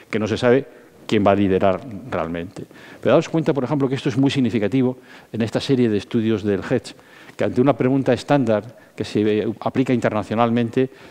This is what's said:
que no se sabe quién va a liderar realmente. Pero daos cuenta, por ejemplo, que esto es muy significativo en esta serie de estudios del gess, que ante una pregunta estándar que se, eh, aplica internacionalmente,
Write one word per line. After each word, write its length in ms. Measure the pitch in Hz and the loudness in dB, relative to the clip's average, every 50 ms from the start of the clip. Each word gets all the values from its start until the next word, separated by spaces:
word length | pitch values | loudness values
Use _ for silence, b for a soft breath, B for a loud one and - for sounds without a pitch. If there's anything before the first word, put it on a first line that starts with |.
| B B | B B
que 80 | - 107 | -4 -4
no 80 | 110 | -2
se 100 | 101 110 | -2 -2
sabe 300 | - 123 120 123 135 135 - B B B B B - - | 0 2 4 4 4 2 -4 B B B B B -16 -6
quién 180 | - 117 107 101 | -2 0 2 4
va 60 | 101 | 4
a 40 | 98 | 4
liderar 460 | 101 104 92 95 92 101 98 92 90 - 135 104 92 - - | 4 4 2 2 2 2 2 0 0 -4 -12 -14 -14 -12 -8
realmente. 540 | - 87 80 82 85 85 85 101 - - - - B B B B B B | -6 -6 -6 -6 -6 -8 -8 -10 -12 -16 -18 -18 B B B B B B
Pero 120 | B 110 123 | B 2 2
daos 140 | 165 160 | 2 2
cuenta, 260 | - - 165 147 165 139 | 0 -2 -2 0 0 -2
por 100 | 139 123 | -2 -2
ejemplo, 260 | 120 151 139 135 123 | -2 -2 0 0 -2
que 60 | 139 | -2
esto 140 | 127 - 151 | -2 -4 -2
es 80 | 107 | 0
muy 120 | 131 135 139 | 2 2 2
significativo 720 | 120 135 127 110 107 110 104 101 117 135 123 127 127 - B B B B B B | 2 2 0 0 0 0 -2 0 0 2 0 0 -2 -4 B B B B B B
en 100 | B 107 | B -4
esta 180 | 117 107 - 127 | -4 -2 -2 -4
serie 300 | - - 135 123 123 113 | 0 0 2 2 2 2
de 80 | 104 | 2
estudios 460 | 98 - - - 120 107 110 113 98 101 | 0 -2 -2 -2 0 0 2 0 0 0
del 180 | 104 101 90 | 0 -2 -2
gess, 340 | - - 135 117 - - - B B B B B B B B | 0 -2 -2 -2 -2 -6 -18 B B B B B B B B
que 100 | - 107 | -4 -2
ante 140 | 104 95 123 | -2 2 2
una 160 | 123 143 123 | 2 2 2
pregunta 380 | - 127 127 135 135 127 131 123 | 2 0 0 0 0 0 0 -2
estándar 640 | 110 - - 143 143 123 110 110 104 101 120 - B B B B | -2 0 0 0 0 2 0 0 -2 -2 -6 -16 B B B B
que 80 | - 107 | -10 -8
se, 180 | - - 107 | -4 -2 0
eh, 300 | 107 107 107 107 98 117 104 - | 0 0 0 0 -2 -4 -4 -6
aplica 320 | - 117 - 135 131 131 131 | -6 -4 -2 -2 0 0 0
internacionalmente, 1000 | 117 - 113 107 107 95 - 110 113 120 117 117 120 120 113 - 131 131 131 B B B B | 0 0 0 -2 -2 -4 -2 0 0 2 2 2 0 0 0 0 -2 -2 -2 B B B B